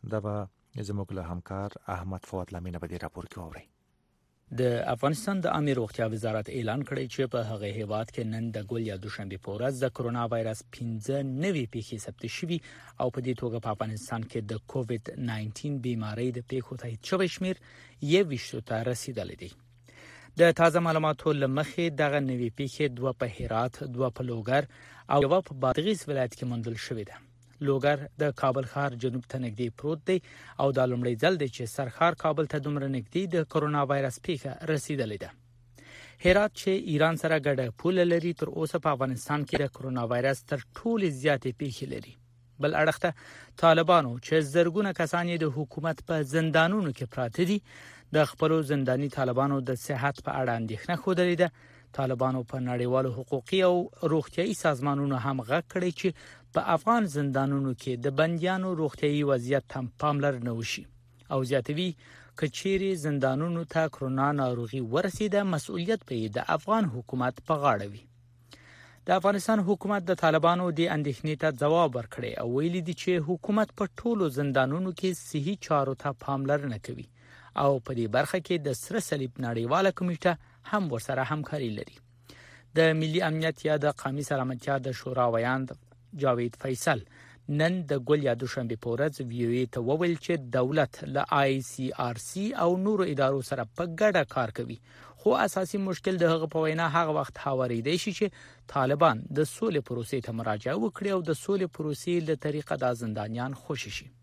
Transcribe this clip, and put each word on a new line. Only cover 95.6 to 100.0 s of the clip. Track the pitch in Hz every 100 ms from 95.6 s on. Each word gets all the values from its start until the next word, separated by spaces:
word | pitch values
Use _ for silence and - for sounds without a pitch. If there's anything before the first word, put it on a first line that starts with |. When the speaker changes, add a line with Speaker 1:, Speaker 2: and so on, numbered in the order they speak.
| 185 202 190
Speaker 2:
مشکل | 175 - 190
د | 170
هغه | 165 160 160
په | 160
وینا | 160 165 156
هغه | 165 151
وخت | 143 - -
هواریدای | 131 127 117 120 175
شي | - 185
چې | 202 - - - - 143
طالبان | 131 143 165 113 - 143
د | 151 -
سولې | 226 156 -
پروسې | 120